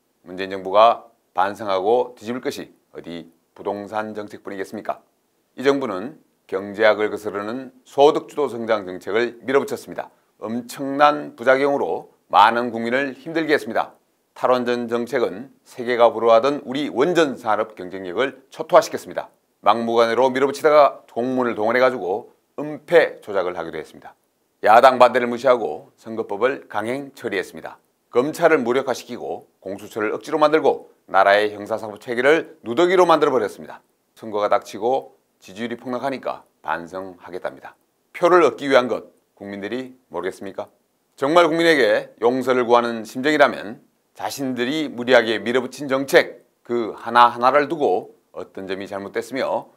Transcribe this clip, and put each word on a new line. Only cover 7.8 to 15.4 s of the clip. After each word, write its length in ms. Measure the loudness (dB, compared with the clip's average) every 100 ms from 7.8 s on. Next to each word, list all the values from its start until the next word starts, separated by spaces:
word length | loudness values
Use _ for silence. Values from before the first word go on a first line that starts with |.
소득주도 640 | _ 4 4 4 -4 -6 -6
성장 360 | -4 -2 -2
정책을 560 | -4 -12 -4 -2 -2 -6
밀어붙였습니다. 680 | -2 0 0 -8 -12 -14 -14 _ _ _
엄청난 1000 | -10 -8 -10 -10 -6 2 2 2 -8 -4
부작용으로 760 | 2 2 2 0 -2 -6 -10 _ 0
많은 440 | 4 6 4 -2
국민을 400 | -4 -2 -2 -4
힘들게 400 | -8 -6 -4 0
했습니다. 400 | 0 0 -6 -6 _ _ _ _
탈원전 540 | -4 0 0 0 -4 -4
정책은 640 | -6 -2 -2 -2 -4